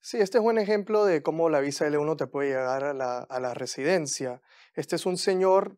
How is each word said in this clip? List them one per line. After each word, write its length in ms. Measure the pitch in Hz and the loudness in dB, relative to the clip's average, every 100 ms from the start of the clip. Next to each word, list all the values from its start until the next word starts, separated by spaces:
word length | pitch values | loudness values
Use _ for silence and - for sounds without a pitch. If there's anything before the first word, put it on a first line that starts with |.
Sí, 160 | - 240 | -8 0
este 220 | 196 247 | 2 4
es 40 | |
un 160 | 220 226 | 2 2
ejemplo 460 | 202 214 202 214 208 | 2 0 2 2 4
de 180 | 170 | 2
cómo 240 | 170 160 165 | 0 0 2
la 140 | 151 | 2
visa 260 | 139 135 151 | 0 -2 0
L 100 | 147 | 0
uno 200 | 147 156 | 0 -2
te 100 | 135 | -4
puede 220 | 139 139 | -2 -2
llegar 340 | 131 127 131 | -2 -2 -2
a 100 | 143 | -4
la, 260 | 135 127 123 | -4 -4 -6
a 200 | 127 127 | -6 -6
la 140 | 127 | -6
residencia. 880 | 120 127 - 139 185 147 - 131 123 _ - - | -6 -8 -4 0 0 0 -6 -6 -8 _ -20 -14
Este 240 | - 139 170 | -10 -4 -2
es 80 | - | -2
un 100 | 180 | -2
señor 640 | - 185 190 190 196 | 0 2 4 4 2